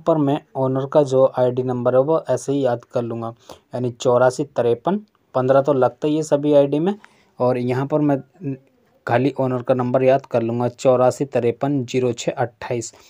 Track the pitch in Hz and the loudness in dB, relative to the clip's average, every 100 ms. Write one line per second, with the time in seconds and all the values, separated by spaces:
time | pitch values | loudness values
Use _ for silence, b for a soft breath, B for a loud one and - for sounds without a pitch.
0 | 165 156 139 147 - 135 131 131 135 156 | 0 0 0 -2 -6 -4 -2 -2 0 0
1 | 139 131 131 - 127 123 127 123 123 127 | 2 2 2 2 -2 -2 -4 -2 0 2
2 | 139 160 - 127 - 143 127 120 - 127 | 2 0 -2 -6 -2 -2 -2 -4 -6 -6
3 | 117 117 113 117 B B B 127 123 120 | -6 -8 -10 -12 B B B -6 -6 -2
4 | 131 123 127 127 143 - 120 117 - 202 | 2 4 4 0 -6 -2 0 0 -2 -4
5 | 214 _ _ 131 127 135 135 135 123 - | -6 _ _ -4 2 2 2 2 2 0
6 | 151 156 156 143 147 143 143 147 175 208 | -4 -2 0 0 4 4 4 2 -2 -4
7 | b b b - 123 123 123 127 139 151 | b b b -2 -2 0 -2 -2 -2 0
8 | 147 139 - - 151 135 _ _ _ _ | 2 0 -4 -12 -10 -10 _ _ _ _
9 | - 120 135 - 131 127 123 127 123 131 | -2 0 0 -2 -2 -2 -2 -2 0 2
10 | 131 135 - 123 113 120 120 - 135 127 | 4 2 2 -2 -2 -2 -4 0 2 4
11 | 127 123 143 123 117 117 139 143 120 127 | 2 0 -4 -2 -2 -2 -2 -2 -2 -2
12 | 123 120 - 143 120 - - 123 - - | -2 -4 -6 -4 -6 -6 -8 -8 -8 -16
13 | B | B